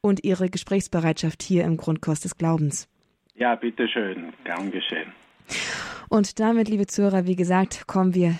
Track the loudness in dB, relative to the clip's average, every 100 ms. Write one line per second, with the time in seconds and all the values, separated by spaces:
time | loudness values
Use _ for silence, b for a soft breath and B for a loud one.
0 | 2 2 2 0 0 -2 -2 -2 0 0
1 | 2 2 -2 -4 0 2 2 0 -2 -2
2 | 0 -2 -4 -2 0 2 0 -2 -12 _
3 | _ _ _ 0 0 2 -2 0 -2 0
4 | -2 -4 -10 -12 -8 -6 -4 -6 -6 -6
5 | -10 -16 _ _ -10 B B B B B
6 | B 2 2 0 2 2 2 0 0 2
7 | 2 2 0 0 2 2 2 -4 -4 2
8 | 2 4 2